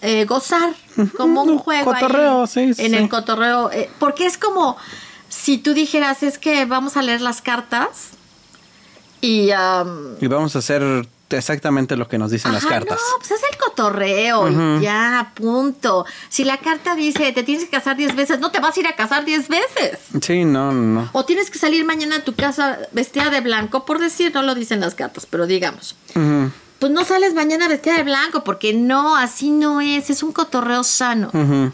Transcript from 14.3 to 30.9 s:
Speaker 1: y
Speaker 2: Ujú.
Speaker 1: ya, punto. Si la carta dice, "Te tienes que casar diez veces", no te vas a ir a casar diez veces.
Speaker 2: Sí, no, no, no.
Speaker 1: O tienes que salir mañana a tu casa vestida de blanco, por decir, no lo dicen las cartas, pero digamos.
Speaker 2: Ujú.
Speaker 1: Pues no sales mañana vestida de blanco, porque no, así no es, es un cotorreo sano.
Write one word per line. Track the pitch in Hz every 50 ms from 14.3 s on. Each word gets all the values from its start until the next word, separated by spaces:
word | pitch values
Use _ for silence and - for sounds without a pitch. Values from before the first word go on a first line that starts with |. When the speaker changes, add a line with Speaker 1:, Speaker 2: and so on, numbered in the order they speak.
| 240 226 196 175
Speaker 1:
y | 147
Speaker 2:
Ujú. | 156 165 160 151 151
Speaker 1:
ya, | 180 208 208 214 226 240 247 247 233 233 -
punto. | - 214 226 233 254 269 285 269 277 - 240 196 185 180 - - - - -
Si | - - 269
la | 269 269 269
carta | - 311 320 311 - 359 349
dice, | 320 311 302 285 - 302 269 247
"Te | 254 240
tienes | 240 285 302 339
que | 339
casar | - 269 269 269 269 262
diez | 294 277 269
veces", | 254 277 277 330 262
no | 269 349
te | - 403
vas | 262 320 311 370
a |
ir | 349 330
a | 320
casar | - 220 220 277 294 302
diez | 302 311 311 269 -
veces. | 302 339 440 523 - - 330 170 - - - - - 147
Speaker 2:
Sí, | - - 175 180 175
no, | 160 143 135 135 139
no, | 135 127 117 110 110 113
no. | 117 117 -
Speaker 1:
O | 262 262
tienes | - 349 370 403 -
que | - -
salir | - 302 311 330 320
mañana | 320 320 311 302 302 311 302
a | 302
tu | - 226
casa | - 269 285 269 302 285 277 262 - - -
vestida | - 233 254 - - 277 285 302
de | 285 277
blanco, | 240 240 226 220 214 208 214 269 262
por | - 302 320
decir, | 339 339 320 - 349 339 294
no | 277 269
lo | 269 262
dicen | 247 233 220 226 208
las | 185 175 175
cartas, | - 147 - - - - -
pero | - 165 175 170
digamos. | 190 185 180 165 - - - - - - - - -
Speaker 2:
Ujú. | 175 160 147 147 143 139 131 131 - - - - _
Speaker 1:
Pues | - 269
no | 294 330 359
sales | 349 370 381 381 392 330
mañana | 320 311 302 311 320 349 339
vestida | 311 294 - 320 330 339
de | 302
blanco, | 277 277 269 294 330 - - -
porque | 185 190 - - 214 214
no, | 226 240 247 262 269 285 302 320
así | 285 254 233 - - 269 294
no | 294 302 302 302 294 285
es, | 285 285 285 285 277 285
es | 285 277 -
un | 320
cotorreo | 311 - 330 320 - 254 240 240 240 247 247
sano. | 247